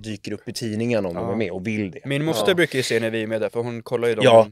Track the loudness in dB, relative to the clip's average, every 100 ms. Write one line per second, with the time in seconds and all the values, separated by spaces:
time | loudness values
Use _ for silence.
0 | -10 -10 -10 -10 -10 -8 -6 -2 0 0
1 | -2 -4 -4 -4 -4 -4 -6 -4 -4 -6
2 | -6 -2 -2 0 2 2 2 0 0 0
3 | 0 -2 -2 -2 -2 -4 -6 -8 -6 -2
4 | 0 2 8 8 8